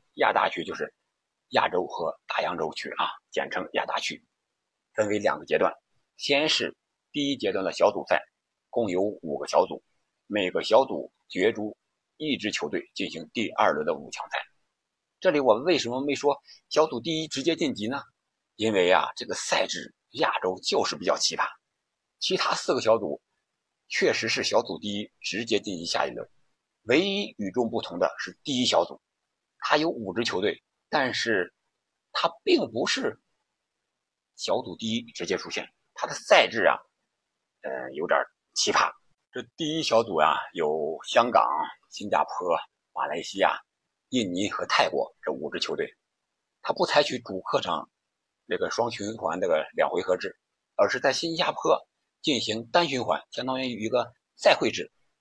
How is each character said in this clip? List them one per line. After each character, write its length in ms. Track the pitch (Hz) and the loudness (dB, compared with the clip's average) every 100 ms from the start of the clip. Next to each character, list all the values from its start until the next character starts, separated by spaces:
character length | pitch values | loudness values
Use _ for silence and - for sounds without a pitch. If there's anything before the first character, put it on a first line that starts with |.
| _ | _
亚 180 | - 113 | 0 2
大 160 | - 92 | 4 2
区 160 | - | -2
就 100 | 82 | -6
是 200 | 80 78 - _ _ _ _ _ | -6 -8 -10 _ _ _ _ _
亚 180 | 127 - | 0 2
洲 180 | 90 - | 0 -2
和 320 | - 78 - - | -4 -6 -6 -6
大 140 | - | -2
洋 160 | 80 87 | -2 -2
洲 160 | 78 | -4
区 160 | - - | -4 -8
啊， 140 | - - - _ | -4 -4 -6 _
简 200 | - 73 | -6 -4
称 180 | - - | -6 -4
亚 100 | - | -4
大 140 | - - | -2 -4
区， 260 | - 78 _ _ _ _ _ _ _ | -6 -10 _ _ _ _ _ _ _
分 120 | - 104 | -2 0
为 100 | 104 | 2
两 200 | 98 71 | 0 -2
个 60 | |
阶 140 | 71 76 | 0 2
段。 120 | 92 - _ _ _ - | 2 -2 _ _ _ -8
先 320 | - 139 151 | 0 2 2
是 280 | - 95 - _ _ _ | 0 -2 -6 _ _ _
第 180 | 147 143 | -4 -4
一 60 | 135 | -2
阶 160 | 98 | -2
段 120 | 98 | 0
的 60 | 92 | -2
小 220 | - 98 | 4 4
组 120 | 101 - | 4 0
赛， 120 | 82 - _ _ _ _ | -2 -2 _ _ _ _
共 200 | 120 107 | -2 0
有 100 | 90 | 0
五 380 | 104 92 80 69 | 0 -2 -8 -6
个 80 | - | 2
小 180 | 82 | 4
组， 160 | 95 71 - _ _ _ - | 4 -2 -14 _ _ _ -6
每 240 | 104 90 | -2 0
个 140 | 87 | -2
小 200 | 85 113 | 4 4
组 280 | 131 82 60 _ _ | 4 -2 -8 _ _
角 240 | 92 104 | 0 2
逐 240 | 107 107 - _ _ _ - | 2 -4 -10 _ _ _ -8
一 200 | 151 120 | -4 -2
支 140 | 107 | -2
球 180 | - 76 | -4 -4
队 220 | 92 - | -4 -6
进 160 | - 95 | -8 -8
行 220 | 82 78 | -8 -8
第 180 | 123 101 | -4 -4
二 220 | - 101 | 2 2
轮 140 | 73 78 | 2 0
的 80 | |
五 160 | 73 69 | -4 -6
强 180 | - - | -12 -8
赛。 80 | - - _ _ _ _ _ _ _ | -8 -10 _ _ _ _ _ _ _
这 100 | 185 | 2
里 80 | 147 | 4
我 160 | 131 110 | 4 4
为 160 | 165 151 | 4 2
什 100 | 117 | 0
么 160 | 127 | -2
没 120 | 143 135 | -2 0
说 200 | 143 139 - - - | 0 0 -4 -20 -2
小 140 | 151 156 | 2 2
组 120 | 117 | 0
第 220 | 165 160 | -4 -4
一 60 | 156 | -4
直 120 | 139 | -2
接 140 | 151 | -2
晋 180 | 160 151 | 0 0
级 140 | 95 107 | -2 -4
呢？ 160 | 139 - _ _ _ _ - | -6 -10 _ _ _ _ -4
因 160 | 110 | 2
为 180 | 98 87 | 4 6
啊， 220 | 92 - | 6 2
这 100 | - | -4
个 80 | - - | -8 -6
赛 280 | - 160 | -2 0
制 300 | - - - _ _ | 0 -4 -12 _ _
亚 220 | 123 156 - | -2 -2 0
洲 180 | 92 92 | -2 -4
就 260 | - - | -2 0
是 120 | 95 - | 0 -2
比 80 | |
较 120 | 90 82 | -2 0
奇 200 | - 80 | 0 -2
葩， 100 | - - _ _ _ _ _ _ | -4 -8 _ _ _ _ _ _
其 180 | - 185 | -2 0
他 160 | - | 0
四 220 | - - | 0 0
个 60 | 131 | 2
小 180 | 107 113 | 4 4
组 240 | 85 71 _ _ _ _ _ _ - | 2 -6 _ _ _ _ _ _ -8
确 260 | - 170 | 0 2
实 160 | - - | 2 0
是 140 | 127 | -2
小 180 | - 101 | 0 0
组 160 | - 85 | 0 -4
第 180 | 104 101 | -6 -6
一 100 | 113 _ | -8 _
直 240 | - 104 | -8 -6
接 160 | 117 104 | 0 0
晋 160 | 104 87 | 0 -6
级 100 | 85 | -4
下 180 | - | -2
一 60 | 69 | -2
轮， 180 | - - _ _ _ _ _ | -4 -12 _ _ _ _ _
唯 180 | 107 143 | 2 2
一 320 | 196 196 208 - | 4 -2 -4 -6
与 100 | 98 | -4
众 180 | 123 117 | -2 -2
不 100 | 117 | -2
同 160 | - 87 | -6 -2
的 160 | 92 - | -2 -2
是 180 | - - | -12 -10
第 180 | - 127 | -4 0
一 60 | 113 | 2
小 180 | 82 | 2
组， 160 | 85 64 _ _ _ _ _ _ | 0 -4 _ _ _ _ _ _
它 160 | - 151 | 0 2
有 120 | 160 | 2
五 240 | 120 95 | -2 -6
支 120 | 90 | -4
球 160 | 117 92 | -2 0
队， 200 | 95 73 _ _ _ | 0 -2 _ _ _
但 260 | 151 127 | 0 0
是 400 | - 117 101 87 _ _ _ _ _ _ | -2 0 0 -2 _ _ _ _ _ _
它 180 | - - - | -2 -2 0
并 260 | - 330 123 | 2 2 2
不 120 | 110 | -2
是 360 | 180 - 160 - _ _ _ _ _ _ _ _ _ _ _ | -2 -2 -4 -6 _ _ _ _ _ _ _ _ _ _ _
小 260 | - - 110 | -8 -4 -2
组 120 | 117 85 | -4 -6
第 200 | 110 117 | -4 -4
一 60 | 117 | -6
直 120 | - | -8
接 120 | 87 92 | -4 -4
出 120 | 85 | -4
现， 240 | - - _ _ | -8 -8 _ _
它 120 | - - | -8 -8
的 80 | |
赛 340 | 156 - 190 98 | -6 4 6 6
制 160 | 107 | 4
啊， 140 | 82 58 - _ _ _ _ _ _ _ | 4 2 -2 _ _ _ _ _ _ _
呃， 300 | - 65 65 | -10 -8 -8
有 140 | 71 85 | -6 0
点 120 | 69 - _ _ | 0 0 _ _
奇 160 | - - | -2 0
葩。 220 | - - - _ _ _ | 2 0 -2 _ _ _
这 120 | 127 117 - | -12 -10 -6
第 220 | 156 160 | -4 -4
一 40 | |
小 200 | 143 113 | 2 2
组 140 | 110 80 | 4 4
啊， 200 | 78 - - | 4 2 -2
有 460 | 85 76 78 76 78 | -2 -2 -2 -4 -6
香 260 | - 120 117 | 2 4 6
港、 140 | 104 58 76 - - _ | 6 4 2 -4 -8 _
新 180 | - 104 | -12 -2
加 160 | 76 | 0
坡、 320 | - - 90 80 - _ _ | 0 -2 0 0 -2 _ _
马 140 | - 73 | -6 -4
来 140 | 80 | -4
西 160 | - 95 | -6 0
亚、 220 | 87 - - _ _ _ _ | 2 0 -8 _ _ _ _
印 240 | 127 98 | -2 -2
尼 160 | 87 101 | -2 -2
和 160 | - 87 | -4 0
泰 220 | - 92 | 2 2
国 260 | 69 - - | 0 -4 -6
这 100 | - | -8
五 180 | 67 76 | -6 -6
支 80 | 87 | -6
球 160 | - 80 | -4 -4
队， 160 | - - _ _ _ _ _ _ | -6 -10 _ _ _ _ _ _
它 100 | - | -4
不 140 | - 180 | 0 2
采 160 | 147 | 2
取 160 | 151 165 | 2 -2
主 220 | - 95 | -8 -8
客 200 | - 143 | -2 -2
场 300 | 87 78 - _ _ _ _ _ - | 0 -4 -6 _ _ _ _ _ -6
这 100 | 92 | -2
个 140 | 92 | -2
双 200 | - 117 | 0 -2
循 240 | 110 101 113 | -4 -8 -4
环 240 | 78 90 | -4 -2
这 60 | 92 | 2
个 220 | 78 - | 0 0
两 160 | 80 69 | 0 0
回 100 | 90 | 0
合 160 | 92 90 | 0 -2
制， 220 | 98 - _ _ _ - | -2 -10 _ _ _ 0
而 120 | 139 | 2
是 100 | 127 | 2
在 140 | 143 | 0
新 240 | 131 170 165 | 0 -2 -2
加 160 | 156 | -2
坡 260 | 151 160 - - _ _ _ | 0 2 0 -2 _ _ _
进 180 | 160 120 | 0 0
行 240 | - 110 113 | 0 -4 0
单 180 | 175 160 | 2 2
循 140 | 131 | 0
环， 180 | - 78 - | 0 -2 -4
相 140 | - | -8
当 160 | 127 131 | -4 -4
于 240 | 131 110 | -4 -4
一 40 | 110 | -2
个 240 | 123 117 - _ - | 0 -2 -8 _ 2
赛 180 | - | 4
会 160 | 143 113 | 6 4
制， 200 | - - _ _ _ | -2 -8 _ _ _